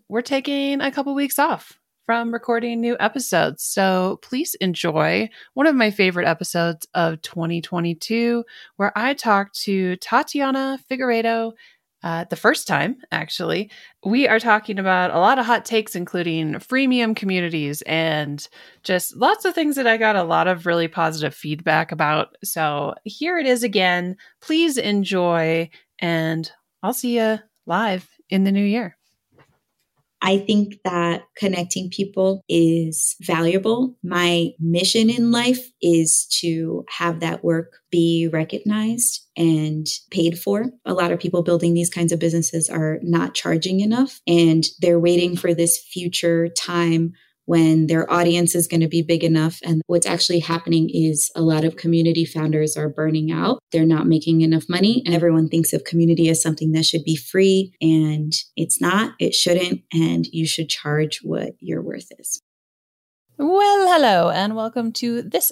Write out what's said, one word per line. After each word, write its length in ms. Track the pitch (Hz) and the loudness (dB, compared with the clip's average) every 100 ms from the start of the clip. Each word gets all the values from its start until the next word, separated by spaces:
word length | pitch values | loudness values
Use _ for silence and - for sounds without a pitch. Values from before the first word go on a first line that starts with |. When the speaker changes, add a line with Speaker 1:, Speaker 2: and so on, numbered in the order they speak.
| - | -8
Speaker 1:
we're 140 | 214 | -8
taking 580 | 240 277 277 285 277 277 | -2 -4 -2 -2 -2 -2
a 120 | 277 | -2
couple 200 | 277 277 | -4 -4
weeks 280 | 277 277 - | -2 -2 0
off 400 | 311 - - _ _ _ - | 0 -2 -8 _ _ _ -4
from 260 | 233 233 | -2 -2
recording 480 | 233 - 233 240 233 | -4 -2 -2 -2 -2
new 160 | 233 240 | -2 0
episodes. 640 | 214 269 - 175 156 - | -2 -2 -2 0 0 -2
So 560 | - - 190 185 185 - | -6 0 2 2 0 -4
please 320 | - 254 359 - | -8 -6 -6 -4
enjoy 680 | 185 165 170 156 156 185 220 - - | -4 -2 -2 0 0 0 -2 -10 -10
one 120 | 262 311 | 0 2
of 80 | |
my 160 | 269 214 | 4 2
favorite 380 | 208 185 175 170 | 2 0 2 0
episodes 580 | 165 175 175 170 160 - | -2 -2 -2 -2 -4 -6
of 260 | 185 170 160 | -2 -2 -2
twenty 380 | - 175 165 170 | -8 -6 -4 -4
twenty-two, 840 | 156 175 170 160 - 226 233 233 233 - - - | -6 -4 -4 -4 -4 -2 0 -2 -4 -16 -16 -4
where 200 | 202 208 | -2 -2
I 180 | 247 | -2
talked 460 | 277 233 202 196 - | -2 0 0 0 -6
to 340 | - 196 185 180 | -2 0 0 -4
Tatiana 840 | - 247 302 285 269 269 269 269 - | -2 -2 0 -2 -2 -2 -4 -6 -8
Figueiredo, 680 | 262 254 226 226 226 226 226 - _ _ _ | -4 -2 0 0 -2 -4 -10 -20 _ _ _
uh, 200 | 170 165 175 | -8 -6 -6
the 60 | - | 0
first 300 | 220 311 - | 2 0 0
time, 300 | 147 165 254 - | 0 0 -4 -6
actually. 580 | - 160 - 165 160 214 - - _ | -6 -6 -6 -2 -4 -6 -14 -20 _
We 220 | 196 240 269 | -2 2 2
are 140 | 220 | 2
talking 400 | 233 214 214 196 | 2 0 0 -4
about 320 | 190 185 180 | 0 0 0
a 80 | 170 | 2
lot 180 | 196 269 | 4 2
of 80 | 233 | 2
hot 180 | 226 | -2
takes, 300 | - 220 214 | 0 -4 -2
including 600 | 180 175 180 175 160 156 | -8 -6 -4 -2 -2 -4
freemium 600 | - - 262 269 254 226 | -6 -4 0 2 2 0
communities 680 | 220 196 185 175 160 143 147 | -2 -2 -2 -2 -2 -4 -6
and 600 | - 160 160 151 147 147 - - - _ | -4 -2 0 -2 -4 -8 -12 -20 -20 _
just 320 | - 185 - | -4 -4 -4
lots 300 | - 269 440 | 0 0 0
of 100 | 381 | -2
things 220 | 339 302 269 | -2 -2 0
that 100 | 240 | 0
I 120 | 226 | 2
got 180 | 220 202 | 2 2
a 80 | |
lot 240 | 165 165 170 | 0 2 0
of 180 | 175 175 | 0 -2
really 220 | 170 165 | 0 -2
positive 440 | 170 160 156 151 | -2 -2 -2 -6
feedback 600 | - 156 151 160 156 165 | -6 -8 -4 0 0 0
about. 440 | 156 151 156 - _ | -2 0 0 -2 _
So 540 | - 170 156 147 - - | -10 -4 -2 -2 -6 -8
here 340 | 214 202 320 359 | -14 -8 -4 -2
it 80 | 269 | 0
is 160 | 247 | 0
again. 540 | 233 214 185 180 180 190 - _ | 0 0 2 0 -4 -8 -16 _
Please 380 | - 320 330 262 | -2 2 2 0
enjoy, 920 | 208 202 185 190 175 170 160 165 165 - _ _ | 0 0 0 0 2 2 2 0 -2 -10 _ _
and 500 | 175 165 160 160 160 - _ _ | -2 -2 -2 -4 -8 -16 _ _
I'll 100 | 190 | -6
see 280 | 254 247 233 | -4 -2 0
you 180 | 220 214 - _ - | 0 -2 -8 _ -4
live 420 | 175 226 185 - _ _ | -2 -2 -4 -8 _ _
in 140 | 190 | 0
the 80 | 196 | 2
new 140 | 196 | 2
year. 320 | 202 226 185 - _ _ _ _ _ _ _ _ _ _ _ _ | 0 -2 -4 -12 _ _ _ _ _ _ _ _ _ _ _ _
Speaker 2:
I 140 | 185 196 | 0 0
think 400 | 196 208 202 - | 2 0 0 -4
that 400 | 185 175 170 170 - - | -6 -2 -2 -4 -8 -6
connecting 540 | 202 180 175 190 185 | -4 -2 -4 -6 -6
people 540 | - 196 190 190 196 - | -6 -4 0 0 -2 0
is 680 | 170 165 165 160 156 - - | 2 4 2 0 -4 -4 -4
valuable. 760 | 165 165 165 190 214 233 254 - | -2 0 2 0 0 0 -2 -6
My 460 | 175 175 175 170 170 - | -4 0 2 2 0 -2
mission 500 | 165 170 190 226 220 | -2 0 0 2 2
in 220 | 240 233 | 2 2
life 400 | 233 240 247 - _ | 2 2 0 -6 _
is 440 | 170 165 160 - - - | 2 4 4 0 0 -4
to 420 | 170 165 160 170 - | -2 -2 -4 -6 -8
have 300 | - 175 165 | -4 -4 -2
that 220 | 165 - | -4 -2
work 360 | 170 165 165 _ _ | -2 -2 -4 _ _
be 380 | 170 170 165 165 | 2 2 2 0
recognized 920 | 160 156 202 208 214 220 240 - - - - | -2 -4 -4 -2 -2 -2 -2 -2 -4 -10 0
and 480 | 165 156 156 156 156 - - | 2 2 0 -4 -6 -8 -6
paid 260 | 190 170 170 | -2 0 0
for. 280 | 196 202 254 - | -2 -2 -4 -8
A 100 | - | -6
lot 160 | 180 175 | -2 -2
of 80 | 175 | -2
people 240 | 180 180 | -2 -2
building 320 | 170 170 170 | 0 0 2
these 160 | 170 170 | 2 0
kinds 220 | 175 170 | 0 0
of 80 | 165 | 0
businesses 500 | 170 165 160 165 160 | 0 0 -2 -4 -4
are 300 | 165 156 156 | -2 -4 -4
not 320 | 170 170 170 | -2 0 -2
charging 460 | - 170 165 185 190 | -4 -2 -2 0 0
enough, 400 | 214 240 269 - - | 2 0 -2 -4 2
and 360 | 170 165 160 156 - | 4 6 4 0 0
they're 200 | 175 170 | 2 4
waiting 360 | 175 175 175 175 | 4 2 2 0
for 180 | 175 | 0
this 240 | 170 170 - - | 2 0 -2 -6
future 540 | 180 175 - 170 165 170 | -8 -6 -2 0 0 -2
time 680 | 170 - 175 170 165 165 - _ _ | -6 -4 -2 2 2 0 -6 _ _
when 440 | - 170 160 160 156 | 0 4 6 4 4
their 220 | 160 - | 2 2
audience 440 | 175 175 175 170 | 2 2 2 2
is 140 | 175 165 | 0 0
gonna 180 | 165 156 | 0 2
be 160 | 170 | 0
big 220 | 165 165 | 0 0
enough. 340 | 165 160 160 - | 2 2 2 -2
And 180 | - 160 - | -2 -2 0
what's 180 | 175 - | 2 2
actually 320 | 170 - 175 | 0 0 0
happening 500 | 160 165 170 165 160 | 0 -4 0 2 2
is 400 | 165 160 151 - | 2 0 0 -4
a 80 | 165 | 0
lot 220 | 160 156 | 2 2
of 120 | 165 165 | 0 -2
community 480 | 165 165 165 165 | 0 2 2 2
founders 520 | 160 160 156 156 151 151 | -2 -2 -2 0 0 -2
are 120 | 151 | -4
burning 440 | 143 156 156 156 | -2 -2 0 0
out. 260 | 160 180 262 _ | -2 -2 -2 _
They're 120 | 160 | 2
not 220 | 160 160 - | 4 4 4
making 360 | 160 165 160 | 2 4 4
enough 260 | 160 160 - | 4 2 0
money. 340 | 180 202 247 | 2 2 2
And 80 | 175 | 0
everyone 360 | 170 170 160 160 | 2 4 4 2
thinks 240 | 165 160 | 0 0
of 100 | - | -2
community 460 | - 165 165 170 165 | -2 2 4 4 4
as 120 | 165 | 2
something 300 | 160 151 160 | 0 -2 0
that 120 | 156 | 2
should 180 | 160 165 | 0 0
be 140 | 156 160 | -2 -4
free, 580 | - 190 190 190 190 _ | 0 2 4 4 0 _
and 520 | 165 160 156 151 151 - - | 2 4 2 0 -2 -4 -6
it's 260 | - 165 - | -6 -4 0
not, 340 | 175 196 226 - | 0 0 0 -2
it 160 | 170 | -2
shouldn't, 480 | - 180 175 180 180 - | 0 2 2 0 -4 -2
and 320 | 165 165 170 165 | 0 2 0 -2
you 200 | 160 160 | -2 -2
should 220 | - 156 | -4 -6
charge 500 | - 147 147 151 - | -6 -2 -2 -2 -4
what 300 | 160 - - - | -6 -6 -6 -10
your 240 | - 165 | -8 -6
worth 300 | - - - - | -6 -12 -16 -16
is. 240 | - - _ _ _ _ _ _ _ _ _ - | -10 -10 _ _ _ _ _ _ _ _ _ -4
Speaker 1:
Well, 540 | 285 381 403 403 370 | 2 4 4 4 6
hello, 380 | 339 254 185 170 | 6 6 4 2
and 240 | 165 208 | 0 -2
welcome 380 | 220 220 240 233 | -4 -4 -4 -4
to 300 | 233 240 233 | -4 -4 -4
this 280 | 202 370 - | -4 -2 -2